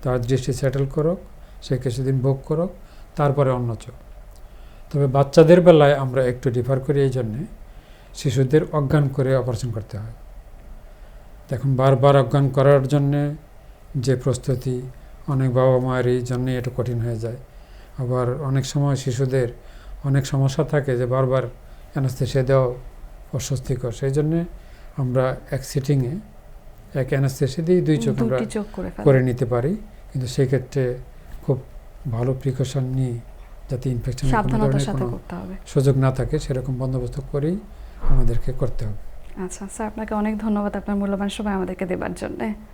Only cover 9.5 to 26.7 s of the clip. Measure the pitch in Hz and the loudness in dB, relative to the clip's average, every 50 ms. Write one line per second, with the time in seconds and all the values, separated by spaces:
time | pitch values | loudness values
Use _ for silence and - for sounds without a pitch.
9.5 | 123 117 - 120 113 117 107 - - 104 107 113 117 - - - - - - - | -2 -4 -4 -4 -6 -6 -8 -10 -10 -12 -10 -12 -12 -14 -16 -18 -18 -18 -18 -18
10.5 | - - - - - - - - - - - - - - - - - - - - | -20 -18 -18 -18 -18 -18 -18 -18 -18 -18 -20 -20 -20 -20 -20 -20 -20 -20 -10 -8
11.5 | 139 117 - 139 135 123 131 135 131 117 127 143 143 139 131 117 139 143 139 135 | -6 -2 0 0 2 4 6 4 4 6 6 6 6 6 4 4 2 2 2 2
12.5 | 135 143 135 139 143 143 131 131 147 147 143 139 143 143 143 147 147 156 - - | 2 4 6 6 6 6 4 4 2 2 2 2 2 2 0 -2 -4 -6 -12 -20
13.5 | - - - - - - - - - 139 117 131 131 127 127 147 127 127 - - | -20 -20 -20 -20 -20 -20 -20 -8 -6 -4 0 0 0 2 2 0 0 0 0 -2
14.5 | 131 127 - 135 127 123 131 131 - - - - - - - - 143 131 131 131 | -2 -2 0 -4 -4 -4 -4 -8 -14 -16 -18 -20 -20 -14 -6 -2 0 2 2 2
15.5 | 120 131 127 131 131 127 127 127 127 127 123 123 123 127 123 120 127 123 127 131 | 4 4 4 6 4 4 2 2 0 2 2 2 2 2 0 -2 -2 -2 0 -2
16.5 | 127 127 120 127 120 - 120 110 123 120 113 120 117 110 110 117 110 127 - - | -2 -2 -2 -4 -2 -2 -2 -2 -2 -2 -2 -2 -4 -4 -6 -6 -8 -8 -14 -18
17.5 | - - - - - - - - - - 131 120 127 127 123 120 123 139 151 135 | -20 -20 -20 -20 -20 -20 -20 -18 -10 -8 -4 -2 0 0 0 0 -2 -2 -2 -2
18.5 | 135 135 131 - - 147 143 143 139 135 - 139 120 117 139 127 127 135 123 117 | 0 0 -2 -2 -2 0 0 2 0 0 -2 -4 -2 0 -2 0 2 0 0 0
19.5 | - - - - - - - - - - - 143 135 139 135 - - 135 135 135 | -4 -10 -18 -20 -20 -20 -16 -16 -16 -8 -2 0 0 2 0 0 0 0 2 0
20.5 | 135 - 156 135 - 147 135 139 127 120 127 120 123 131 131 127 127 131 123 117 | 2 0 -2 0 0 0 0 0 0 0 0 0 0 0 2 2 2 0 0 -2
21.5 | - - - - - - - - - 156 135 131 - - 135 127 - 139 131 127 | -8 -12 -18 -20 -20 -20 -20 -8 -4 -2 -2 -2 -2 -2 -4 0 0 0 2 4
22.5 | 135 135 131 123 123 123 - - - - - - - - - - - 135 - - | 4 4 4 2 -2 -4 -10 -16 -16 -16 -18 -18 -18 -18 -18 -8 -6 -6 -4 -2
23.5 | 143 131 - - 135 127 127 123 110 - - 135 135 147 151 156 160 170 170 180 | -4 -4 -2 -4 -4 -4 -4 -6 -6 -2 -2 0 0 2 2 2 2 0 -2 -4
24.5 | - - - - - - - - - - 139 127 123 131 127 131 127 127 - - | -8 -16 -18 -20 -20 -18 -18 -14 -6 -4 -2 0 2 2 2 2 0 -4 -8 -6
25.5 | - 127 - - - 143 131 139 147 139 131 120 147 196 220 - - - - - | -6 -6 -6 -4 -4 -4 0 2 2 2 2 0 -4 -6 -10 -12 -20 -20 -20 -20
26.5 | - - - - | -20 -20 -20 -20